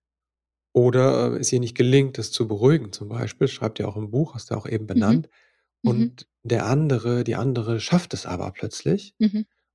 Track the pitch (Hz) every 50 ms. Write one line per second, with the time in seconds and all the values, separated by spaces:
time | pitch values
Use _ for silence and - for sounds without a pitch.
0 | _ _ _ _ _ _ _ _ _ _ _ _ _ _ - 127 123 127 127 127
1 | 127 135 131 123 120 120 120 123 131 - - 123 123 117 117 - 123 123 131 139
2 | 139 135 127 - 113 - - - 123 107 107 101 110 131 160 160 123 101 - -
3 | 104 104 117 120 120 107 - - 151 131 - - - 113 110 - - 101 - 104
4 | 107 104 107 131 165 - - 120 - - 113 107 - - 113 107 107 104 - -
5 | 104 101 117 127 160 - _ _ _ _ _ _ _ _ _ _ - - 120 -
6 | - 120 - - - _ _ _ - 117 117 110 - 110 127 147 156 151 127 117
7 | 107 120 120 123 120 117 110 95 117 135 127 123 110 113 117 110 - - - 180
8 | 175 - - - - - 90 90 95 98 95 - - 107 - - - - 170 208
9 | - - _ - 220 214 190 214 214 _ _ _ _ _